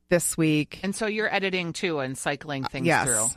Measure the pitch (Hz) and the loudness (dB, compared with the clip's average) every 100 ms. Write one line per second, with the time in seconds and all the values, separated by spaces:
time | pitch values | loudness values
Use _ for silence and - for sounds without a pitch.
0 | - 175 - - 156 151 147 - 190 196 | 2 2 2 2 4 4 0 -4 -6 -4
1 | 220 214 214 196 190 185 170 - 185 151 | -2 -2 0 0 0 -2 -4 -4 -2 -2
2 | 131 135 160 147 156 139 131 139 160 139 | -2 -4 -4 -4 -4 -6 -4 0 2 4
3 | 90 110 110 | 2 2 0